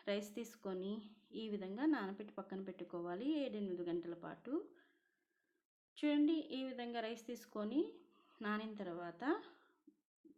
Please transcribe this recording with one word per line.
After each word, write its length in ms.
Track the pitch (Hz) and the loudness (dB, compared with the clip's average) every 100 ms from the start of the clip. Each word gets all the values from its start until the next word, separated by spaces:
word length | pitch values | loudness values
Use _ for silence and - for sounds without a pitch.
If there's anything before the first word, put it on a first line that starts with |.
| - | 0
రైస్ 200 | 202 208 - | 0 0 -6
తీసుకొని 540 | 226 - 196 185 190 220 - - - 202 | -8 -6 -4 -2 -2 -4 -8 -16 -12 -6
ఈ 20 | 220 | -4
విధంగా 320 | 208 185 208 302 | -2 -4 2 6
నానబెట్టి 400 | 277 190 196 214 - | 6 4 -4 -6 -8
పక్కన 240 | 190 190 190 | -6 -6 -6
పెట్టుకోవాలి 580 | 185 175 175 170 180 269 311 | -8 -6 -4 -2 0 2 2
ఏడెనిమిది 400 | 262 208 202 175 170 | 2 0 0 0 0
గంటల 260 | 170 170 170 | 0 0 -6
పాటు. 300 | 170 165 233 302 - - _ _ _ _ _ _ _ _ _ _ _ - | -6 -8 -2 -2 -2 -12 _ _ _ _ _ _ _ _ _ _ _ 0
చూడండి, 380 | 302 294 294 330 - 262 | 4 8 6 6 0 -2
ఈ 40 | 262 | -4
విధంగా 300 | 240 240 233 | -4 -4 -2
రైస్ 180 | 220 233 - | -2 -4 -6
తీసుకొని 540 | 233 - 214 208 262 427 - - _ _ - | -10 -6 -2 2 4 2 -2 -20 _ _ -4
నానిన 340 | 214 214 220 208 | 0 0 -2 -4
తర్వాత 420 | 185 170 175 170 254 415 - - _ _ - - _ _ - | -4 -4 -6 -2 0 0 -2 -18 _ _ -20 -20 _ _ -20